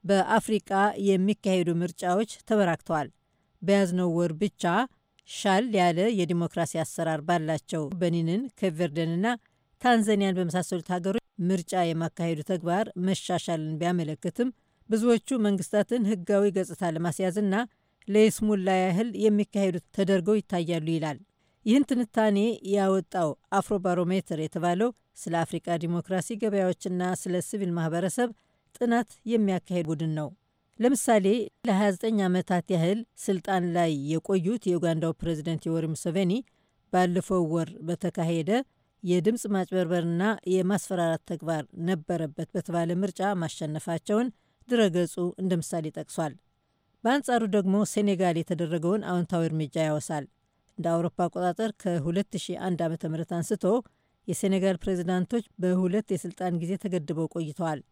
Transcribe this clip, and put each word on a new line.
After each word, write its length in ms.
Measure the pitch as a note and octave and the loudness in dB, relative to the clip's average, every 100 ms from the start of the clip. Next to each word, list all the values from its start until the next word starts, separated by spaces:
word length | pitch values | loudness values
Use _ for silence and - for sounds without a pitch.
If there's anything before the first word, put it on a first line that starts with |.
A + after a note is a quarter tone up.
በአፍሪቃ 680 | F3+ - - A3 - G#3+ - G3 G3+ - | 2 2 4 2 2 -4 0 2 2 2
የሚካሄዱ 640 | G3 F#3+ F#3+ G#3 G3+ F#3 E3+ E3+ | 2 4 2 0 2 2 2 0
ምርጫዎች 560 | F3 - F3+ F3+ A3+ - - | -2 -4 0 0 -2 -8 0
ተበራክተዋል። 600 | G#3+ F#3 D#3+ - D#3+ C3+ _ _ _ _ _ | 2 2 0 -2 -2 -2 _ _ _ _ _
በያዝነው 480 | E3+ G3+ F#3+ F3+ F3+ | 2 2 4 2 2
ወር 200 | E3 F3 | 2 0
ብቻ 300 | D#3 G3+ _ F3 F#3 B3+ _ _ _ _ | 0 -4 _ 0 0 0 _ _ _ _
ሻል 360 | - G3+ F#3+ B3 | -4 2 2 2
ያለ 260 | F#3+ F3+ E3 G#3+ | 4 4 4 2
የዲሞክራሲ 600 | G#3+ E3+ E3+ E3+ - E3+ E3 | 2 0 0 0 -2 -2 -2
አሰራር 440 | D#3+ - E3 D#3 | -6 -4 -2 -2
ባላቸው 600 | D#3 F3 D#3 D#3 - E3 D3 | 0 0 0 -4 -4 -6 -6
በኒንን፣ 500 | F3+ F3 E3+ E3 F#3+ C4 - | -2 0 0 0 -2 -4 -4
ኬፕ 200 | F#3+ D#3 | -4 -2
ቨርደንና 500 | E3+ D3 E3 E3+ G#3+ A#3+ _ _ _ _ | -4 -2 -2 0 0 -2 _ _ _ _
ታንዛኒያን 560 | B3 A#3 G#3+ G#3 G3 F#3 | 2 4 4 2 2 0
በመሳሰሉት 500 | F3+ F3 F3+ F3+ - | 0 -2 -2 -6 -4
ሀገሮች 360 | F3+ F3+ G#3 _ - | -4 -2 -4 _ -4
ምርጫ 340 | F3 F#3 E3+ F#3 | 0 0 0 0
የማካሄዱ 560 | E3+ E3 E3 - E3+ D#3+ | 0 0 -4 -4 -4 -4
ተግባር 420 | D3+ F#3 F3 F3+ A3 - | -2 -4 0 -2 -2 -2
መሻሻልን 760 | F#3 F#3+ - F3+ - E3 D#3 D#3 | -2 -2 -2 -4 -2 -4 -4 -2
ቢያመለክትም 720 | E3+ F3+ D#3 D#3 F3+ - B3+ - _ _ - | 0 0 -2 -4 -6 -2 -4 -4 _ _ -4
ብዙዎቹ 480 | A3 A#3+ A3+ - C4 | 0 4 2 2 0
መንግስታትን 680 | G#3 G3 - - - B3 G3+ | 2 0 0 0 0 0 0
ህጋዊ 380 | G#3+ E3+ G3+ G3+ | -2 0 2 2
ገጽታ 400 | F#3 F3+ E3 F3 | 0 -4 -4 -2
ለማስያዝና 640 | D#3+ E3+ - F#3 F#3 G#3 G3 A#3+ _ _ _ - | -2 -2 0 -2 0 0 0 -2 _ _ _ 0
ለይስሙላ 600 | G3+ G#3+ - G#3+ G#3 F#3 F#3 | 4 4 4 0 2 2 2
ያህል 340 | F#3 F3+ A#3 G3 | 2 2 0 2
የሚካሄዱ 600 | G#3+ G#3 G#3 G3+ G3 E3+ _ | 2 2 0 0 0 -2 _
ተደርገው 420 | - F#3+ G3 F3 G#3+ | -2 2 2 2 0
ይታያሉ 520 | - F3+ E3 E3+ D#3 | 0 -2 0 -2 -2
ይላል። 280 | E3 D#3+ C3+ - _ _ _ G#3+ | -2 -2 -6 -14 _ _ _ 2
ይህን 180 | B3+ C#4+ | 4 4
ትንታኔ 520 | B3 A#3+ - A3 G3+ A3 A3 F#3+ | 0 0 2 2 4 2 -2 0
ያወጣው 640 | G3+ F#3+ F#3+ F3 F#3+ D#3+ - _ | 2 4 2 0 -2 -2 -2 _
አፍሮባሮሜትር 840 | G3 - G#3 F#3 F3 F3 F#3+ - D#3+ | -2 0 -2 0 0 2 0 -2 -4
የተባለው 500 | D#3 - F3 F3+ A#3 - _ - | -4 -2 0 2 0 -2 _ -14
ስለ 160 | - E3 | -4 -2
አፍሪካ 400 | E3 E3+ - E3+ | -2 -4 -4 -2
ዲሞክራሲ 600 | E3 F3 - F#3 - A3 | 0 -4 -2 -4 -4 -4
ገበያዎችና 640 | A3 G3+ F#3 F3+ F#3+ F3+ F3+ F#3 | -2 0 0 -2 -4 -2 -2 -4
ስለ 200 | F#3 F3+ | -2 -4
ሲቪል 300 | - G#3+ F#3+ | -2 -4 -2
ማህበረሰብ 560 | E3+ D#3+ E3 F3+ - A#3+ G#3+ _ _ _ | -2 -2 -2 -2 -2 -4 -4 _ _ _
ጥናት 380 | - A#3+ A#3 A#3+ - G#3+ | -4 0 0 0 -8 -2
የሚያካሄድ 600 | A#3 G3+ F#3 - F3+ D#3 | 2 2 0 -2 -2 0
ቡድን 240 | D#3 D#3+ | -2 -2
ነው። 140 | D#3 D3+ F3 _ _ _ - | -2 -6 -10 _ _ _ 0
ለምሳሌ 460 | A#3 C4+ - A3 F#3+ A#3 G#3 _ | 2 2 4 4 4 2 -2 _
ለሃያ 260 | B3 F#3+ G#3 | 0 2 2
ዘጠኝ 260 | F#3 A3+ A3 | 2 0 2
ዓመታት 440 | F#3 F3+ - F3+ - | 2 2 0 -2 0
ያህል 300 | F3+ E3 G#3+ A3+ - | 2 2 0 -4 -10
ስልጣን 460 | - F#3+ F3+ F#3+ F3 | -2 -2 0 0 0
ላይ 200 | F3 E3 D3 C#3+ | 2 2 0 -2
የቆዩት 560 | D#3+ - F#3+ E3+ A#3 - | -2 0 0 0 -2 0
የኡጋንዳው 480 | F3 E3+ D#3+ E3 | 0 2 0 -2
ፕሬዝደንት 520 | - E3 D#3 D3+ D#3+ F3 | -2 -4 -4 -4 -4 -2
ዮዌሪ 220 | E3 D#3+ | -2 -2
ሙሴቬኒ 460 | D#3 F3 E3+ F#3 A3 - _ _ _ _ | -4 -2 0 0 0 -4 _ _ _ _
ባለፈው 500 | F#3 F3+ F3+ - F#3 D#3+ | 2 2 0 0 0 2
ወር 200 | E3 D#3 - | 0 -2 -8
በተካሄደ 680 | D#3+ F3 F3+ - E3 E3+ D#3 A#3 C4+ _ _ _ | -6 -4 -4 -2 -2 0 0 0 -2 _ _ _
የድምፅ 400 | F3+ F3+ F3 A#3+ A3 | 0 2 2 0 -2
ማጭበርበርና 760 | G3 F3+ F#3 E3+ F3 E3+ E3+ G3+ G#3+ - | -2 0 0 0 0 0 0 0 -2 0
የማስፈራራት 760 | F#3 F#3 G3+ - F#3 E3 D#3+ - | 0 2 0 -2 -2 0 -2 -6
ተግባር 380 | E3 D#3 D#3+ C#3 - | -8 -4 -4 -4 -6
ነበረበት 640 | E3 F#3 D3+ F3 D#3 D#3 E3 | -4 -4 -2 -4 -4 -6 -6
በተባለ 380 | - - E3+ E3+ F3 | -6 -4 -2 -2 -2
ምርጫ 380 | G3 - F#3+ F#3+ | -4 -2 -2 -2
ማሸነፋቸውን 920 | E3 - D#3 D3+ - E3 - G#3 B3 - _ _ - | -4 -6 -6 -6 -6 -6 0 0 0 -6 _ _ -2
ድረገጹ 460 | A#3+ G#3 E3+ E3+ - F3 - | 2 2 2 -2 -2 -6 -2
እንደ 140 | F#3 F3 | -2 -2
ምሳሌ 300 | - E3+ D#3+ | -2 -6 -6
ጠቅሷል። 400 | D#3+ D3+ - D#3+ B2+ _ _ _ _ _ _ | -10 -10 -4 -6 -6 _ _ _ _ _ _
በአንጻሩ 400 | A3+ C#4 - A#3+ A3+ | 0 0 2 0 2
ደግሞ 240 | G#3 F#3+ G3 G#3 | 2 2 2 2
ሴኔጋል 520 | - G#3 F#3 F#3 E3 | 0 0 2 2 0
የተደረገውን 680 | E3 E3 E3+ E3+ E3+ G#3 E3 | -2 -2 -2 0 0 0 0
አዎንታዊ 380 | F3+ E3+ F3 E3 | -2 0 0 0
እርምጃ 300 | D#3 D3 E3 | 0 -2 0
ያወሳል። 440 | D#3 D3+ - D#3 C#3 _ _ _ _ - | 0 0 -4 -6 -6 _ _ _ _ -4
እንደ 100 | E3+ | 0
አውሮፓ 280 | E3+ E3+ - | 0 0 -2
አቆጣጠር 480 | F3 - F3+ F3 A3 - | -2 0 -2 0 -4 -2
ከሁለት 560 | F#3 E3+ D3 F3 G3+ F3 | -2 -2 0 -2 -2 -6
ሺህ 220 | - F3 | -8 -6
አንድ 180 | F#3 F3 | -4 -2
ዓመተ 220 | E3 D#3+ E3 | -2 -2 -4
ምህረት 240 | D#3 E3 | -6 -4
አንስቶ 300 | F3 E3 G#3 F#3 A#3 - _ _ _ - | -4 -2 0 2 0 -2 _ _ _ -8
የሴኔጋል 500 | - G3 F#3+ F#3+ F3+ | -2 0 2 2 0
ፕሬዝዳንቶች 680 | - F#3 F3 F#3 F3+ A#3+ - - | -2 -2 0 0 0 -2 -4 -4
በሁለት 480 | F3+ F#3 F#3 G3+ A3 | 0 2 2 0 -2
የስልጣን 500 | F#3 E3+ E3 F#3 F3 | -4 -4 -6 -2 -2
ጊዜ 140 | E3 F#3+ | -2 -4
ተገድበው 500 | G3+ F3+ D3 D#3+ D#3+ | -2 -4 -2 -4 -4
ቆይተዋል። 480 | E3+ D#3 D3+ E3 D3+ - | -4 -6 -4 -4 -4 -8